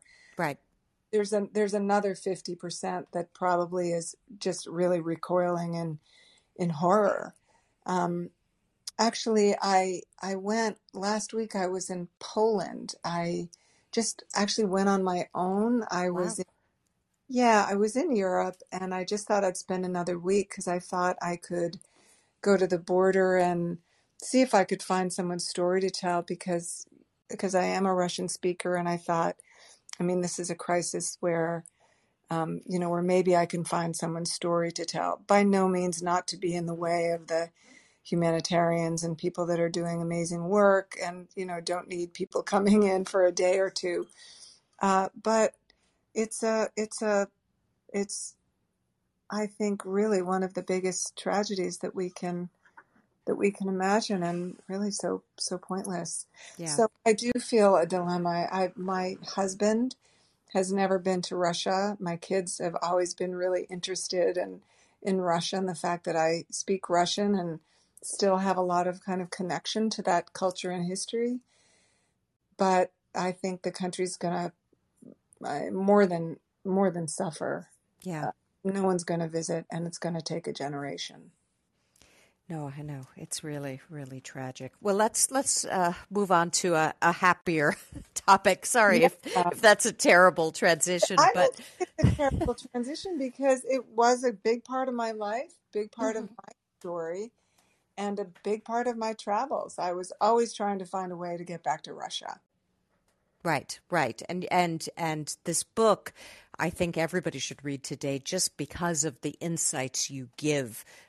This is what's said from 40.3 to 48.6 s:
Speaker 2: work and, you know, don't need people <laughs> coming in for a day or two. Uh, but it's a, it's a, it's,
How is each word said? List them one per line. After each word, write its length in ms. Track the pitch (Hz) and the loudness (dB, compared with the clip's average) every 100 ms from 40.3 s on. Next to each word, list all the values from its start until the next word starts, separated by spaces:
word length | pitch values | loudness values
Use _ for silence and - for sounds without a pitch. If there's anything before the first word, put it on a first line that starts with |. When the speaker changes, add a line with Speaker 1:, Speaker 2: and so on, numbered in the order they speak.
| 175 175 | -4 0
Speaker 2:
work 480 | 208 202 196 190 - | 6 6 6 2 -6
and, 240 | 180 180 175 196 | -8 -8 -12 -10
you 100 | 185 | -8
know, 160 | 170 | -6
don't 260 | 170 175 - | -4 -6 -6
need 260 | 180 175 | -6 -6
people 300 | - - - | -6 -6 -4
<laughs> 100 | - 196 | 0 2
coming 280 | 196 214 | 6 6
in 220 | 202 190 190 | 6 2 0
for 200 | 196 180 | 4 4
a 60 | |
day 280 | 180 180 190 | 4 2 2
or 100 | 190 | 0
two. 380 | - 180 175 175 - - - - _ _ _ | -2 -4 -4 -6 -12 -20 -20 -20 _ _ _
Uh, 280 | 196 190 190 - | 2 2 0 -4
but 320 | 220 220 214 - _ _ _ _ _ | 0 2 2 0 _ _ _ _ _
it's 300 | 226 220 - | -4 -4 -2
a, 260 | 226 220 214 - | 0 0 0 -2
it's 260 | 214 - | -6 -4
a, 260 | 214 202 196 _ _ _ _ _ _ | 0 0 0 _ _ _ _ _ _
it's, 420 | 202 202 - - - _ _ | -6 -4 -8 -12 -16 _ _